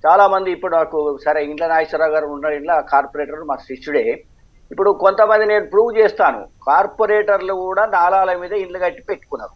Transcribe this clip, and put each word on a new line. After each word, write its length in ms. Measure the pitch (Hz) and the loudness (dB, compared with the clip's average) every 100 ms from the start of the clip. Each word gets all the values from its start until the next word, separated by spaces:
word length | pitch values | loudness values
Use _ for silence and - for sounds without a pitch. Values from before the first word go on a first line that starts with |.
| 156 | 6
చాలామంది 440 | 185 196 190 190 | 6 6 4 -2
ఇప్పుడు 260 | 175 185 165 | -4 -2 0
నాకు, 420 | 156 160 151 139 | 0 -2 -2 -2
సరే, 200 | 156 151 | -2 -2
ఇండ్ల 220 | 147 151 165 | -2 -4 0
నాగేశ్వరరావు 460 | 165 156 156 156 | 0 0 0 0
గారు 140 | 156 151 | 0 -2
ఉన్న 180 | 143 | -6
ఇండ్ల 360 | 151 147 151 165 | -4 -4 -2 -2
కార్పొరేటర్ 640 | 143 139 135 147 143 151 | 2 0 0 -6 -8 -8
మా 120 | 160 131 | -8 -10
శిష్యుడే, 680 | - 131 151 143 113 120 - _ _ _ _ | -8 -14 -4 -2 0 -4 -10 _ _ _ _
ఇప్పుడు 200 | - 202 | -2 0
కొంతమంది 560 | 202 190 196 214 214 214 | 2 0 2 2 4 2
నేను 200 | 208 - | 0 0
ప్రూవ్ 320 | 190 233 220 | 0 0 4
చేస్తాను, 480 | 214 - 139 113 98 _ - | 2 4 0 0 -12 _ 0
కార్పొరేటర్లు 880 | 151 202 - 220 208 214 196 185 | 2 0 -2 0 0 2 -2 -2
కూడా 320 | 190 185 190 220 | -6 -4 -2 0
నాలాల 500 | 196 175 190 190 180 | 2 2 2 0 -2
మీద 160 | 180 | -4
ఇండ్లు 260 | 202 185 180 | -6 -6 -4
కట్టి 240 | 185 - | -6 -6
పెట్టుకున్నారు. 480 | - 180 _ 135 107 | -10 -10 _ -12 -12